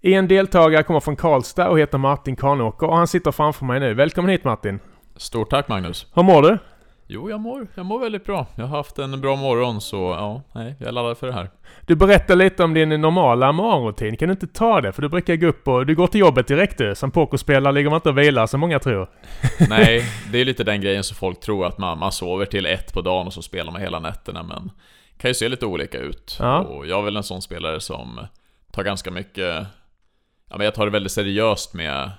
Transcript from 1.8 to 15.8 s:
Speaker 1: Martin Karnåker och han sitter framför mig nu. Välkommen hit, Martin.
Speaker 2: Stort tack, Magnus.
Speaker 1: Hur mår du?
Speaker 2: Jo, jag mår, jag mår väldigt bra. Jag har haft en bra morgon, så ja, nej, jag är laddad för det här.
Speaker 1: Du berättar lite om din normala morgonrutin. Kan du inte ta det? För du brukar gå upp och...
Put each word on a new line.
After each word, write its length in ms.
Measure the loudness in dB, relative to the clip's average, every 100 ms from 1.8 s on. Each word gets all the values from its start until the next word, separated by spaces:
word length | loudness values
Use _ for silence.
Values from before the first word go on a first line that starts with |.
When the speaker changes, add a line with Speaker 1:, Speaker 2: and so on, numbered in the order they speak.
| 2 0
Speaker 1:
Martin 380 | 0 0 -4 -2
Karnåker 500 | 0 0 -2 -2 0
och 100 | 2
han 120 | 2
sitter 240 | 0 -2
framför 320 | 0 -2 -2
mig 160 | -4 -2
nu. 140 | -2
Välkommen 360 | 2 2 2 0
hit, 140 | 2
Martin. 360 | 0 -2 -4 -8 -12 _ _ -18
Speaker 2:
Stort 340 | -8 -6 -2
tack, 180 | -2 -2
Magnus. 380 | -4 -6 -10 -4
Speaker 1:
Hur 80 | 4
mår 200 | 8 8
du? 160 | 8 4 -4 -20 _ _ _
Speaker 2:
Jo, 180 | -14 -10
jag 100 | -10
mår, 260 | -10 -12 -14
jag 120 | -12 -8
mår 120 | -4
väldigt 260 | -4 -6
bra. 220 | -6 -6 -6
Jag 120 | -8 -6
har 100 | -6
haft 220 | -8 -8
en 220 | -8 -4
bra 160 | -2 -2
morgon, 440 | 0 0 0 -4
så 160 | -8 -6
ja, 460 | -4 -4 -6 -10 -14
nej, 220 | -14 -14 -12
jag 100 | -8
är 40 |
laddad 260 | -6 -6 -6
för 80 | -8
det 60 |
här. 180 | -8 -10 _ -20 -20 0
Speaker 1:
Du 100 | 4
berättar 400 | 8 6 6 6
lite 280 | 6 4
om 100 | 2
din 140 | 4 2
normala 640 | 2 2 4 4 4 2
morgonrutin. 640 | 2 2 0 0 -4 -6 -2
Kan 120 | -2
du 40 |
inte 140 | -2 -6
ta 340 | -2 2 2
det? 120 | 0
För 100 | -2
du 60 | 0
brukar 280 | 0 0 2
gå 100 | 2
upp 220 | 0 0
och... 180 | 0